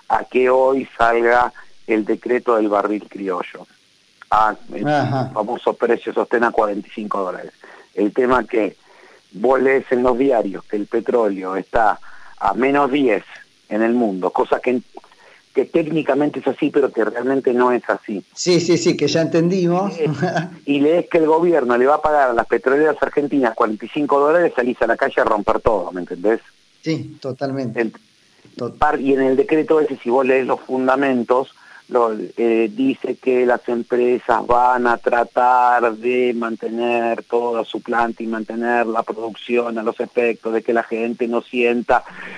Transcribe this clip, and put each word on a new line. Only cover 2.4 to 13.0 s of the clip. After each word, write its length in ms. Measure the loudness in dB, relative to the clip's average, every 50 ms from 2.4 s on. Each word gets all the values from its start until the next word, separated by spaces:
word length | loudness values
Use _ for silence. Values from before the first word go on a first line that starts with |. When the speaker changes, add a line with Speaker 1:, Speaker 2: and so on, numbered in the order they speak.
| 0 0 2
Speaker 1:
del 140 | 2 2 2
barril 380 | 2 0 0 0 -2 -4 -6 -10
criollo. 580 | -12 -8 -6 -6 -6 -6 -8 -10 -14 -20 -20 -20 _ _ _ _ _ _ _ _ _ _ -4 0
Ah, 260 | 2 2 4 2 0 -4 -10 -12 -8
el 140 | -6 -2
Speaker 2:
Ajá. 440 | 0 0 0 0 0 -2 -2 -4 -4 -4
Speaker 1:
famoso 400 | -4 -4 -4 -6 -4 -2 -2 -2
precio 400 | 0 0 0 0 0 -2 -4 -2
sostén 300 | -2 0 0 0 0 0
a 80 | 0
cuarenta 360 | 2 0 0 0 -2 -4 -8
y 40 | -10
cinco 300 | -10 -10 -8 -6 -4 -4
dólares. 300 | -4 -6 -6 -8 -12 -16 -18 _ -20 -20 -20 -20 -20 _ -4
El 180 | -2 -2 0 0
tema 320 | 0 2 2 2 0 0
que 320 | -2 -2 -2 -2 -2 -6 _ _ _ _ -20 -20 -20 -20 _ _ _ -6
vos 280 | -2 0 2 2 4
lees 240 | 2 2 2 0 0 0
en 120 | 0 2 2
los 140 | 2 2
diarios 460 | 2 2 2 2 2 0 -2 -6 -10 -10
que 120 | -8 -6
el 100 | -6 -4
petróleo 680 | -4 -4 -4 -2 0 0 2 2 0 -2 -4 -6 -6 -6
está 440 | -6 -4 _ 0 2 2 2 0 -2 -6 -16 -18 -18 -20 -20 -8
a 160 | -4 -2 -2 0
menos 380 | 0 0 2 2 2 2 2
diez 320 | 2 2